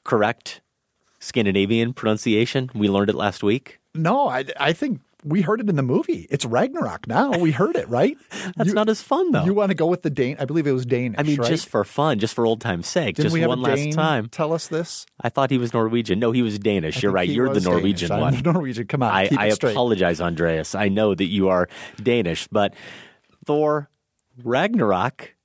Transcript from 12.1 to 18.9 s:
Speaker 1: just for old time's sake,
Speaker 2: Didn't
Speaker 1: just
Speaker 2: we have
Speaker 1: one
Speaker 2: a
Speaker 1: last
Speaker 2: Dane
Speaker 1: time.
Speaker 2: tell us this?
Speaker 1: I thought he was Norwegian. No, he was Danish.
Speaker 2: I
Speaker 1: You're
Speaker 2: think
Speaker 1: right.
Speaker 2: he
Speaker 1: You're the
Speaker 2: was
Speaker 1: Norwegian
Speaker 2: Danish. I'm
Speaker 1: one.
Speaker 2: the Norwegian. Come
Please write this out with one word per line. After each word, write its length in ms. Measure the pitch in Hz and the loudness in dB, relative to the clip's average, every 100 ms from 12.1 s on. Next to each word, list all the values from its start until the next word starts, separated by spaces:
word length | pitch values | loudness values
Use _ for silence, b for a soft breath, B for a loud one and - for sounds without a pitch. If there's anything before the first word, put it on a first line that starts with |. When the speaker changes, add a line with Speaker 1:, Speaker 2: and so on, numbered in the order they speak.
| 117 | 2
Speaker 1:
just 160 | 113 | 0
for 100 | - | 2
old 160 | 117 113 | 0 2
time's 260 | 117 87 85 | -2 -4 -2
sake, 300 | 180 131 - | -2 -2 0
Speaker 2:
Didn't 80 | 156 | 0
Speaker 1:
just 60 | |
Speaker 2:
we 80 | 165 | 2
have 80 | 165 | 0
Speaker 1:
one 100 | 160 | 0
Speaker 2:
a 20 | |
Speaker 1:
last 140 | 127 135 | 2 0
Speaker 2:
Dane 160 | 147 | 0
Speaker 1:
time. 360 | 156 156 139 113 | 0 2 0 -2
Speaker 2:
tell 240 | - 156 | -4 -2
us 160 | 165 - | -2 -4
this? 380 | 160 170 - - _ | -6 -6 -10 -16 _
Speaker 1:
I 80 | 117 | -4
thought 200 | - 135 | 0 0
he 60 | 135 | 0
was 140 | 120 | 0
Norwegian. 460 | 120 110 117 117 95 | 0 0 0 0 0
No, 140 | 117 | 2
he 100 | 120 | 2
was 160 | 117 104 | 0 0
Danish. 400 | 104 98 78 82 | 0 0 0 -2
Speaker 2:
I 20 | |
Speaker 1:
You're 100 | 101 | 0
Speaker 2:
think 40 | 95 | 2
Speaker 1:
right. 120 | 90 | 0
Speaker 2:
he 40 | |
Speaker 1:
You're 140 | 113 131 | 0 2
the 60 | |
Speaker 2:
was 100 | 104 | 2
Speaker 1:
Norwegian 440 | 90 87 92 90 85 | 2 2 2 0 -2
Speaker 2:
Danish. 140 | 101 78 | 0 0
I'm 80 | |
Speaker 1:
one. 80 | 127 | 0
Speaker 2:
the 100 | 143 | 0
Norwegian. 340 | 170 139 117 | 0 -2 -6
Come 160 | 110 | -4